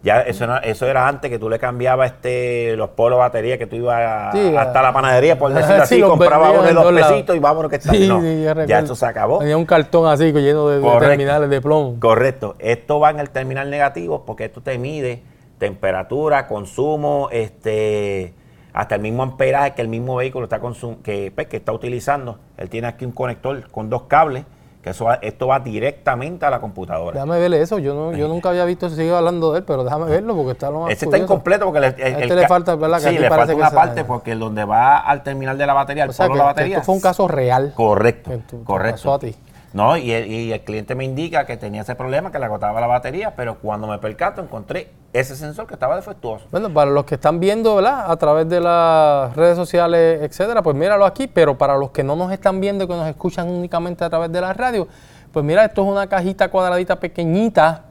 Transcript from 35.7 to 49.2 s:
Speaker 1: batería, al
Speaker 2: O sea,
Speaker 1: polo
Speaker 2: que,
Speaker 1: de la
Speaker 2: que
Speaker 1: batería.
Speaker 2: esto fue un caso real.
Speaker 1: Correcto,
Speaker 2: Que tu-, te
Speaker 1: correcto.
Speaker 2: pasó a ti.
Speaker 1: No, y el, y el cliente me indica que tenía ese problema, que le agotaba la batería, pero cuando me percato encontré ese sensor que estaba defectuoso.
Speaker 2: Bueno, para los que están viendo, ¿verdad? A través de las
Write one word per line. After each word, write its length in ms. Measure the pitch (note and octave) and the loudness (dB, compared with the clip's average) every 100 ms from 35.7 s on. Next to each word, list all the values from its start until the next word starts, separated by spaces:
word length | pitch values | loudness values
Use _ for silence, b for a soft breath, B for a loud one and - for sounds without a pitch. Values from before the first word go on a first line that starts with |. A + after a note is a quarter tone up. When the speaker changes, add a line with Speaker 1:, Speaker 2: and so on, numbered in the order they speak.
Speaker 1:
batería, 320 | C#3 C#3 C#3+ | 0 0 -2
al 60 | C3+ | -4
Speaker 2:
O 20 | |
sea, 140 | C3 F#3 | 0 0
Speaker 1:
polo 60 | |
Speaker 2:
que, 40 | C#3 | 4
Speaker 1:
de 60 | |
la 40 | C#3+ | 2
Speaker 2:
que 60 | C#3+ | 2
Speaker 1:
batería. 160 | D3+ F#3+ | -2 -2
Speaker 2:
esto 100 | - | -2
fue 80 | |
un 60 | F#3+ | 0
caso 260 | F#3 F3+ F#3 | 0 0 0
real. 460 | D3 B2 B2+ C#3 | 0 2 2 0
Speaker 1:
Correcto, 560 | C#3+ A2 G2+ A2+ - - | 0 2 4 2 0 -10
Speaker 2:
Que 60 | B2 | -12
tu-, 200 | - A#2+ | -12 -16
te 60 | |
Speaker 1:
correcto. 280 | A2+ F#2+ G#2+ A2+ | -6 -2 -2 -4
Speaker 2:
pasó 180 | D#3+ | -2
a 40 | C#3 | -2
ti. 160 | B2+ G#2 - b b | -4 -14 -20 b b
Speaker 1:
No, 220 | F#2+ A2 E3 | 0 2 2
y 120 | B2 | 0
el, 160 | A2+ G#2+ | -4 -4
y 220 | A2 A2+ | -8 -6
el 60 | G#2+ | -8
cliente 320 | - G#2+ G#2 | -8 -10 -8
me 100 | B2+ | -8
indica 400 | C3 C3 E3 D#3+ | -8 -8 -4 -4
que 140 | C3+ A#2 | -4 -10
tenía 240 | G#2 G#2+ | -10 -12
ese 120 | G#2 B2 | -10 -10
problema, 360 | C3 C3+ F#3 | -4 -4 -4
que 60 | D3+ | -8
le 80 | C#3 | -6
agotaba 340 | B2 G#2 A2 | -4 -4 -2
la 60 | A#2+ | 0
batería, 480 | B2 B2+ D#3+ G#3+ - | -2 -2 -8 -8 -8
pero 200 | A#2+ A2 | -10 -8
cuando 280 | G#2+ G#2 G#2+ | -8 -8 -8
me 120 | G#2 | -8
percato 420 | G#2+ G#2+ F3+ G3+ | -8 -4 -6 -6
encontré 480 | E3+ A2+ G2+ F3+ D#3+ _ _ | -14 -14 -10 -10 -10 _ _
ese 240 | A#2+ C3 C#3 | -4 -4 -6
sensor 300 | D3+ D3+ A3 | -12 -12 -14
que 80 | |
estaba 220 | - C3 F3 | -6 -4 -4
defectuoso. 500 | F#3+ G3 A#2 A2 - | -8 -12 -10 -10 -8
Speaker 2:
Bueno, 200 | F3 G#3+ | -6 -2
para 200 | D3+ C#3+ | 0 2
los 140 | C#3+ | 0
que 120 | C#3 C#3 | -2 -2
están 240 | D3+ E3+ | 0 0
viendo, 340 | F#3+ G#3+ A3+ G#3 | 0 0 2 2
¿verdad? 340 | G#3 C#4 F#3+ | 2 0 -2
A 60 | E3 | 0
través 320 | D3+ D#3 E3 | 2 2 2
de 100 | F3 | 0
las 760 | E3+ E3+ E3 D#3+ D3+ C#3+ | 2 2 4 6 4 4